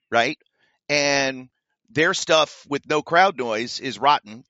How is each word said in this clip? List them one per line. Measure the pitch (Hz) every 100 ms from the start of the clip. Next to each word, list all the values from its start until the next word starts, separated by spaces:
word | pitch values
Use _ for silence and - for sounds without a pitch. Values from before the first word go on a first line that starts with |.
| _
right? | 113 123 151 _ _ _ _ -
And | 147 143 139 135 131 127 _ _ _ _
their | 113 170
stuff | 185 - 160 151 - -
with | 143 -
no | 151
crowd | - 170 196 131
noise | 120 107 120 -
is | 139 101
rotten. | 135 147 104 110